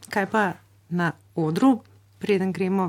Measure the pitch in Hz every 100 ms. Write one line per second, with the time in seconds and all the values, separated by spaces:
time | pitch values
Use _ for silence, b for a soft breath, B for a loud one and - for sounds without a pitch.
0 | - 214 190 220 196 - _ _ _ 175
1 | 170 - _ - 156 165 262 233 - -
2 | _ _ - 196 190 175 185 196